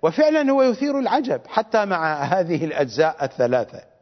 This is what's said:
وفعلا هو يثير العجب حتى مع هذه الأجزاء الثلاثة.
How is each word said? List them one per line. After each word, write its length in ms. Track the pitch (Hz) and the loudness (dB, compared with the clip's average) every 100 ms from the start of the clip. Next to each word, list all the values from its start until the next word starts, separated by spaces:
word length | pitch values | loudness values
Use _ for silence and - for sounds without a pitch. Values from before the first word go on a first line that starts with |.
وفعلا 500 | 160 165 302 311 277 | -2 2 2 4 2
هو 120 | 269 | 2
يثير 360 | 262 214 285 277 | 2 2 -2 -2
العجب 480 | 240 254 262 127 - | 0 -2 -2 -4 -2
حتى 380 | - 220 226 202 | -4 0 0 0
مع 380 | 180 160 151 | -2 -2 -2
هذه 420 | 143 185 170 160 156 | -2 0 0 -2 -4
الأجزاء 600 | 143 139 117 156 151 139 | -2 -2 0 0 0 -6
الثلاثة. 580 | - 120 127 107 - - _ | 0 0 0 -2 -10 -20 _